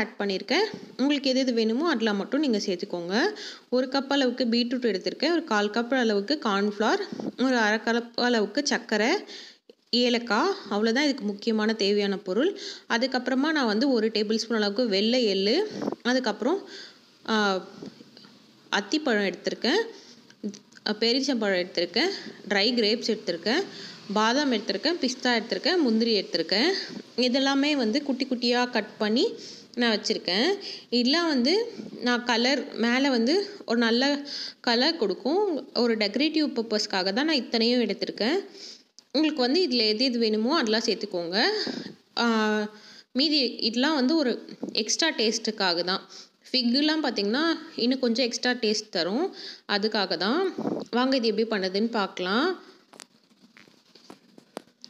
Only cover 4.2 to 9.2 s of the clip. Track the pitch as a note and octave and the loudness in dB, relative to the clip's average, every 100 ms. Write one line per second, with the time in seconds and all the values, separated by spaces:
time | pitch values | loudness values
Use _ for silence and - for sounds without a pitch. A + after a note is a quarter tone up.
4.2 | B3+ B3 A#3+ A#3 A#3+ B3+ B3 G3 F#3+ - | 2 2 0 2 0 0 0 0 -4 -2
5.2 | D#4 E4+ D#4+ G#3+ G#3 A3+ A#3 C4+ A3+ G3+ | 0 0 2 0 0 0 0 2 2 2
6.2 | G3+ D4+ A3+ G3 G#3 G3+ A3 G4+ F#4+ - | 0 -2 0 2 0 0 0 0 -2 -8
7.2 | - - C4 A#3+ G#3 A3 A#3 A#3 A#3 - | -8 -2 0 2 2 2 0 -2 -2 -2
8.2 | B3 A#3 G3+ D4 D4 A3 - G#3+ A3+ G4 | 2 2 2 0 0 -2 0 0 2 0